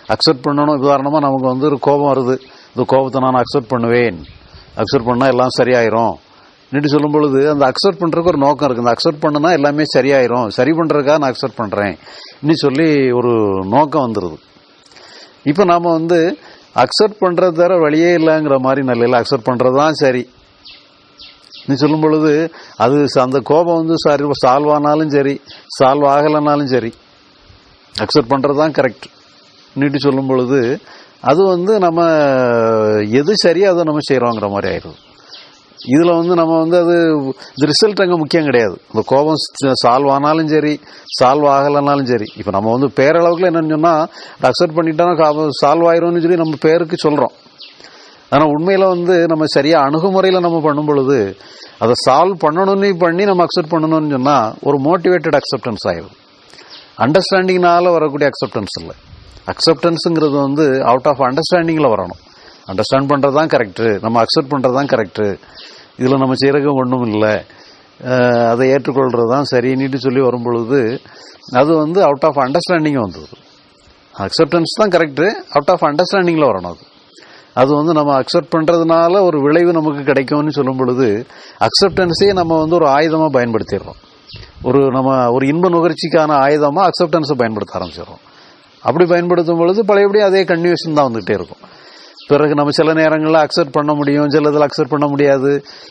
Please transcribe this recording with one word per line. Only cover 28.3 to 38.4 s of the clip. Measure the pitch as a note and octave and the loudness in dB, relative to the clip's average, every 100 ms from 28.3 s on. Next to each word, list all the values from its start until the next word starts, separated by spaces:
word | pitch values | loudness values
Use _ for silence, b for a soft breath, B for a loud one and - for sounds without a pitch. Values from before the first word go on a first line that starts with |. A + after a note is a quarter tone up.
| C#3 C#3 C#3+ | 0 0 0
தான் | D#3 | 0
கரெக்ட் | C#3+ C3 - - _ _ _ _ _ _ | 0 -2 -4 -20 _ _ _ _ _ _
நீட்டு | C#3 C#3+ C#3 | -4 -2 0
சொல்லும் | C#3+ C3+ C3+ | 0 0 0
பொழுது, | C3 B2+ C#3 A#2 D#3 B B B B | 0 0 0 0 -4 B B B B
அது | B2 D#3 F#3+ | 0 2 2
வந்து | F3 F#3 A3 | 2 0 0
நம்ம | F3+ E3 E3+ D#3 C#3+ C3 B2 A#2 A2+ A2 G#2+ G#2+ | 0 2 0 2 2 2 0 2 2 2 2 0
எது | G#2 B2 D3 G#3+ F3+ | 0 0 0 0 2
சரியோ | E3+ G3 | 2 2
அதை | F3 | 2
நம்ம | D#3+ D3+ C#3+ | 0 -2 0
செய்றோங்கிற | C3 A#2+ A2 G2+ | 0 0 -2 -4
மாதிரி | G2+ G2 E2+ | -4 -4 -6
ஆயிடுது. | E2+ D2+ _ _ B B B B _ - - | -10 -20 _ _ B B B B _ -16 -2
இதுல | C#3 E3+ E3+ | 2 2 0
வந்து | E3+ F3 | 0 0
நம்ம | D#3+ D#3+ | 2 0
வந்து | D#3+ F3+ | 2 2
அது, | E3+ E3+ E3 D3+ C3+ - B - | 2 2 2 0 -4 -10 B -2
இந்த | D3+ | -2
ரிசல்ட் | C#3+ A3 G3 | 2 0 2
அங்க | F#3 F3 | 0 0
முக்கியம் | D3 E3+ | 0 0